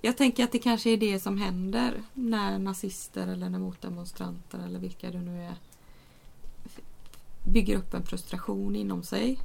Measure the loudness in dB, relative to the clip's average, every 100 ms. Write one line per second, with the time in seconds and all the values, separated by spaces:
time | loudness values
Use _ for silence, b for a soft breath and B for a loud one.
0 | 0 4 4 6 2 4 4 4 4 4
1 | 4 2 0 0 0 0 0 0 0 -2
2 | -8 -4 0 2 2 0 -2 -4 -6 -8
3 | -10 -6 -4 -2 -4 -4 -4 -6 -8 -8
4 | -8 -8 -8 -8 -10 -10 -8 -6 -8 -8
5 | -8 -8 -8 -8 -10 -12 -14 b b b
6 | b b b b -10 -8 -12 -12 -14 -12
7 | -14 -14 -12 0 8 8 8 2 2 -2
8 | -2 -4 -4 -6 -4 -2 0 0 -2 -4
9 | -2 0 2 2